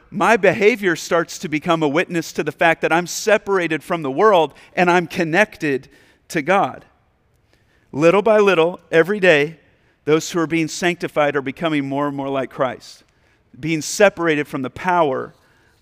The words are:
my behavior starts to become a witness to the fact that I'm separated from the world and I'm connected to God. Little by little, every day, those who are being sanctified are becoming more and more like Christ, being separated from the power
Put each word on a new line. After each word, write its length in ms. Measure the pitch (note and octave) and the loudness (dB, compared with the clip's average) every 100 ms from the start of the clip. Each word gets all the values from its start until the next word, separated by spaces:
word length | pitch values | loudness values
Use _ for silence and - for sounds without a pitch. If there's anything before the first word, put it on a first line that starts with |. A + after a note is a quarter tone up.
| _ | _
my 260 | G3+ F#3 A3+ | -2 2 4
behavior 580 | F#3 G3 G#3 A#3+ G3 D#3+ | 2 4 2 2 -2 -4
starts 440 | - E3+ E3 - | -2 -2 -2 -8
to 100 | F3+ | -6
become 320 | D3+ F3+ E3 | -4 0 0
a 60 | D#3 | 2
witness 440 | D3 F3+ E3+ D#3 | 0 -2 -6 -6
to 100 | - | -6
the 80 | D3+ | -8
fact 300 | - E3+ D#3+ | 0 0 0
that 100 | D#3+ | 0
I'm 140 | D#3+ F3 | -2 -2
separated 760 | - G#3+ G#3 - G3 E3 D#3 | -6 0 0 0 -2 -2 -6
from 200 | - F3 | -6 -6
the 80 | C#3+ | -4
world 420 | C#3 A3 F#3 D3 - - | 2 4 4 0 -6 -10
and 180 | - F3 | -2 2
I'm 160 | F3 E3+ | 2 0
connected 840 | - E3 E3+ G#3+ - D3+ C3 - _ _ _ _ | -4 0 0 0 -2 -4 -4 -6 _ _ _ _
to 160 | E3+ | -6
God. 420 | C#3+ G3 C#3 A2+ - _ _ _ _ _ _ _ _ _ _ | 0 0 0 -6 -20 _ _ _ _ _ _ _ _ _ _
Little 300 | C3+ E3 G3 | 2 4 4
by 160 | G#3+ G#3+ | 4 4
little, 420 | G3+ E3+ E3 F3+ _ | 4 4 2 -2 _
every 280 | D#3+ E3 G#3+ | 2 2 2
day, 400 | F#3 D3+ D3+ E3 _ _ _ _ - | 4 4 2 -6 _ _ _ _ -2
those 240 | D#3 - | 0 0
who 100 | F3+ | -4
are 60 | D#3+ | -2
being 220 | E3 D#3 | -2 -4
sanctified 680 | - F3 F3 D#3+ D#3+ C#3+ C#3 | -2 -4 -2 -4 -2 0 -2
are 60 | |
becoming 480 | C3 C3 E3 D3 C#3 | -6 -6 -4 -2 -4
more 180 | C#3 C#3+ | -4 -4
and 80 | C#3 | -6
more 140 | C#3 | -6
like 220 | C3+ B2+ | -6 -6
Christ, 520 | - C3 F#2 - - _ _ _ _ _ A#2+ | -4 -6 -6 -18 -20 _ _ _ _ _ -12
being 220 | D3+ D#3+ | -6 -6
separated 680 | - - G3+ F#3 E3+ D3 C#3+ | -6 2 2 2 -2 -2 -4
from 140 | C#3+ | -8
the 80 | B2+ | -8
power 640 | - F3+ F3+ D3+ B2+ A#2+ _ _ _ _ _ | -6 -2 0 0 -2 -8 _ _ _ _ _